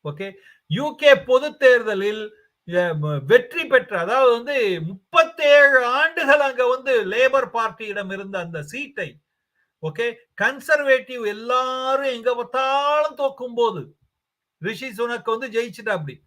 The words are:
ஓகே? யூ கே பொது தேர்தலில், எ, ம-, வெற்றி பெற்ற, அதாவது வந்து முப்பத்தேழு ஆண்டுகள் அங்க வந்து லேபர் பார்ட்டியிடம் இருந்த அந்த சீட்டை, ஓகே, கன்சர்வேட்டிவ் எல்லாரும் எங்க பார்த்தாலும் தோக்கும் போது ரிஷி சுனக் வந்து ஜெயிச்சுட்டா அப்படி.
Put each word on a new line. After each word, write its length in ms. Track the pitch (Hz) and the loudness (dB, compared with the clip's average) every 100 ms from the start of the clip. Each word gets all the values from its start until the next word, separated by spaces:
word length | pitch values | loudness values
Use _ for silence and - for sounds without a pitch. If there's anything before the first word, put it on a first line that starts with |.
ஓகே? 280 | 147 147 196 190 _ _ _ | -12 -12 -14 -14 _ _ _
யூ 280 | 170 294 - | -4 -4 4
கே 200 | 294 269 | 6 6
பொது 420 | - 254 294 294 | 4 2 2 2
தேர்தலில், 760 | 269 247 220 196 202 214 214 _ _ _ - | 4 6 2 -2 -2 -4 -10 _ _ _ -4
எ, 120 | 175 175 156 | -2 0 -2
ம-, 220 | 151 147 | -4 -4
வெற்றி 440 | 135 240 - 339 320 | 4 4 4 -8 0
பெற்ற, 320 | 262 254 190 | 0 0 -6
அதாவது 320 | 175 254 254 | -2 2 4
வந்து 500 | 233 247 277 208 170 | 2 -2 -2 -2 -2
முப்பத்தேழு 1040 | 165 190 _ 330 320 - 294 285 277 262 240 | -6 -12 _ 0 0 0 6 8 8 6 2
ஆண்டுகள் 540 | 262 320 320 285 294 | 0 0 0 2 4
அங்க 280 | 269 247 247 | 4 0 0
வந்து 380 | 254 262 240 190 | 0 0 0 0
லேபர் 440 | 220 262 269 247 | 0 2 2 -2
பார்ட்டியிடம் 600 | 233 220 - 214 202 190 | -4 -4 -6 -10 -8 -8
இருந்த 260 | 190 196 190 | -10 -8 -8
அந்த 240 | 170 160 | -8 -10
சீட்டை, 560 | 147 247 277 - 156 - _ _ _ _ _ _ | -10 -12 -12 -10 -12 -12 _ _ _ _ _ _
ஓகே, 320 | 160 156 233 226 _ - | -10 -6 -6 -6 _ -4
கன்சர்வேட்டிவ் 880 | 220 269 - 302 277 262 - 254 214 | -4 -4 -2 0 2 0 0 -8 -8
எல்லாரும் 760 | 208 233 254 254 262 262 269 277 | -8 -2 -2 -2 -4 -2 -2 -2
எங்க 300 | 240 233 240 | -2 -4 -4
பார்த்தாலும் 800 | 240 262 262 277 285 302 302 294 | -4 -4 0 0 0 0 -2 -2
தோக்கும் 400 | 277 277 247 233 | -4 -4 -8 0
போது 400 | 233 180 123 _ _ _ _ _ _ _ | 0 -2 -12 _ _ _ _ _ _ _
ரிஷி 340 | 180 220 262 208 | -8 -8 -10 -6
சுனக் 400 | 240 240 233 226 | -4 -4 -4 -4
வந்து 100 | 262 | -2
ஜெயிச்சுட்டா 420 | 226 240 - 214 | -4 -4 -8 -4
அப்படி. 340 | 185 147 120 | -4 -6 -14